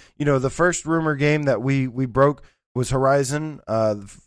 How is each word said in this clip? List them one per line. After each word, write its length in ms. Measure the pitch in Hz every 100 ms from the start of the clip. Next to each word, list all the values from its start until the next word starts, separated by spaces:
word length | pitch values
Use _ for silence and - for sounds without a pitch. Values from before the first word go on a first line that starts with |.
| - -
you 80 |
know, 140 | 143 135
the 120 | 131
first 360 | - 175 170 151
rumor 280 | 165 160
game 300 | 143 147 151
that 180 | 143 110
we, 240 | 127 139 131
we 200 | 117 131
broke 360 | 117 139 143 - _ _
was 160 | 123 117
Horizon, 720 | 131 131 143 127 147 156 143 -
uh, 300 | 113 110 104 98 -